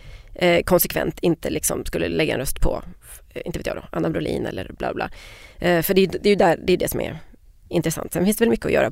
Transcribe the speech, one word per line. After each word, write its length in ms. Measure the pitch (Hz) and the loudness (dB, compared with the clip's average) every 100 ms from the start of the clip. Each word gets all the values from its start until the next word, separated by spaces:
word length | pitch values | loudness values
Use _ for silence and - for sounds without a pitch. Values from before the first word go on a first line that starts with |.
| - - - - | -18 -18 -14 0
eh, 280 | 175 170 | 4 4
konsekvent 560 | - 180 - - - - | 4 2 2 -2 -4 -2
inte 300 | 180 156 - | 0 0 -2
liksom 360 | 151 - 135 - | -4 -4 -4 -4
skulle 220 | 160 165 | -4 -2
lägga 260 | 165 156 | 0 0
en 60 | 113 | -2
röst 220 | 131 - | -2 2
på, 220 | - - - 175 - - - | 2 0 -8 -18 -20 -20 -16
eh, 80 | - - | -12 -8
inte 140 | - | -6
vet 80 | - | -6
jag 80 | - | -8
då, 80 | - | -8
Anna 180 | 165 165 | -4 -2
Brolin 360 | 170 135 - 113 | -2 -2 -2 -4
eller 260 | - - - | -6 -10 -6
bla 160 | - | -6
bla. 160 | - - - - - - - | -4 -6 -10 -18 -20 -20 -2
Eh, 220 | 175 175 | 2 2
för 120 | 160 | 4
det 80 | 190 | 4
är 120 | 185 | 4
ju, 60 | - | 2
det 80 | 208 | 2
är 20 | |
ju 40 | 202 | 6
där, 240 | 190 156 | 4 4
det 100 | - | 2
är 40 | 180 | 2
det 120 | - | 2
som 100 | - | -2
är 160 | - 156 - - - - - | -4 -8 -16 -20 -20 -20 -4
intressant. 440 | 170 160 - - | -2 -2 -4 -6
Sen 120 | 165 180 | 0 2
finns 120 | 214 | 2
det 80 | 226 | 2
väl 40 | |
mycket 160 | 220 - | 2 2
att 60 | |
göra 200 | - 131 | 2 4